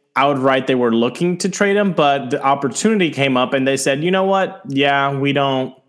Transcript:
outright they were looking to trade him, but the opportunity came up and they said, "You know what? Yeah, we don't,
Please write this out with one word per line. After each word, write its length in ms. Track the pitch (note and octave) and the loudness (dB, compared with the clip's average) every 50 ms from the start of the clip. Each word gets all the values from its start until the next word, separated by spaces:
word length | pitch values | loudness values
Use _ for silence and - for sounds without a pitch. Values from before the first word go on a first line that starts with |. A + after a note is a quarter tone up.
| _ _ _ | _ _ _
outright 500 | B2+ C#3 C#3+ C#3+ C3+ C3 C3+ C3 C3+ B2+ | 0 2 2 2 2 2 2 2 2 2
they 80 | C#3 C3 | 0 0
were 180 | B2 B2 A#2 A2+ | 2 2 2 2
looking 440 | A#2 A#2 B2 A#2+ - F3 F3+ F3 | 2 0 0 -2 -2 -2 -2 -2
to 100 | F3 - | -2 -4
trade 300 | F#3 F3+ - G3+ G3 G3+ | -4 -2 0 0 0 2
him, 160 | G#3 G#3 G3 D#3 | 2 0 0 2
but 380 | F3 D3+ C#3+ C#3 C#3 B2 A#2+ | 2 2 2 2 0 -2 -4
the 120 | C#3+ C#3 - | -6 -2 0
opportunity 680 | C3+ C#3+ C#3 C#3+ B2+ C3 - - A3 A3 G3+ F3 D3 | 0 0 0 -2 -4 -4 -2 0 0 2 2 0 0
came 280 | C3 C3+ C#3 C3+ B2+ | 0 0 0 0 2
up 160 | B2+ B2+ A#2 C#3 | 0 0 0 0
and 120 | C3+ C3 | 0 0
they 120 | C3+ C3+ | 0 0
said, 260 | C3+ - D3 C3+ C#3+ D#3+ | 0 0 -2 -2 0 0
"You 80 | F3+ | 0
know 140 | F#3+ F#3+ F#3+ | 0 0 0
what? 360 | F#3+ F#3+ F#3+ F#3 - - - - | 0 0 0 0 -4 -6 -12 -12
Yeah, 500 | C#3+ C#3 C3+ C#3 C#3+ C#3 C#3 C#3 C#3 C#3 | -6 -2 0 2 2 2 2 0 0 -2
we 140 | C3+ C#3 C#3 | -2 -2 0
don't, 420 | C#3 C#3+ C#3 C3+ C3+ C3 C3 A#2+ - - _ | 0 0 0 0 0 -2 -4 -6 -8 -16 _